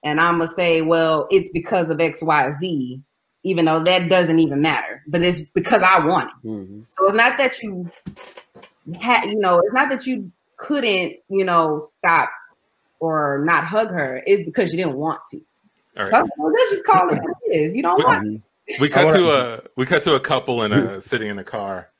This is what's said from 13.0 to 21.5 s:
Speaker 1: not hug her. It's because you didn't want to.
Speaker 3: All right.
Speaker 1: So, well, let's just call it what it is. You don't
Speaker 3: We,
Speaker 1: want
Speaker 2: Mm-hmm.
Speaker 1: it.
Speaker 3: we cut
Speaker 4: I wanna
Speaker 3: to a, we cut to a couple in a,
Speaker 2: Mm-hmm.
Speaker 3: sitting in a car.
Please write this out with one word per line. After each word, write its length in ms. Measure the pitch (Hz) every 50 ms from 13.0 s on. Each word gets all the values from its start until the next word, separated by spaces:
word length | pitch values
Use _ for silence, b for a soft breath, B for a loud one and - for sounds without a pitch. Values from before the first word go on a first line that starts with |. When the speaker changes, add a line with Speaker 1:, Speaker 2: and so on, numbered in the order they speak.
| 160 165 160 156 151 143 139 139 147
Speaker 1:
not 180 | 165 170 151 139
hug 260 | 160 180 214 226 214
her. 300 | 185 170 143 131 131 127 -
It's 180 | - 202 202 165
because 280 | 165 - - 202 165
you 60 | 156 170
didn't 180 | 185 160 131 131
want 240 | 151 160 151 - - _
to. 60 | - - _ _ _ _ _ _ _ _ _ _ _ -
Speaker 3:
All 60 | 104
right. 80 | 95
Speaker 1:
So, 160 | 220 240 - - - -
well, 140 | 302 320
let's 200 | 311 466 508 -
just 120 | 403 - -
call 240 | - 392 381 359 339
it 120 | - -
what 140 | - - 349 - - -
it 80 | -
is. 200 | 160 151 160 185
You 80 | 247 294
don't 140 | 339 349 -
Speaker 3:
We, 40 | 160
Speaker 1:
want 220 | - - - 104 107
Speaker 2:
Mm-hmm. 80 | 107 110 _ _ _ _ _ -
Speaker 1:
it. 120 | - -
Speaker 3:
we 100 | 135 147
cut 120 | 143 -
Speaker 4:
I 40 | -
wanna 120 | 156 160 190
Speaker 3:
to 120 | 175 165
a, 300 | 147 135 127 120 113 110 - - _
we 100 | - 127
cut 160 | 131 175 156 -
to 120 | 180 147
a 40 | 131
couple 440 | - - 147 127 - - 127 120 110
in 80 | 107
a, 60 | 104 101
Speaker 2:
Mm-hmm. 220 | 92 92 98 95
Speaker 3:
sitting 300 | - - - 120 110 104
in 80 | 104 98
a 40 | 92
car. 460 | -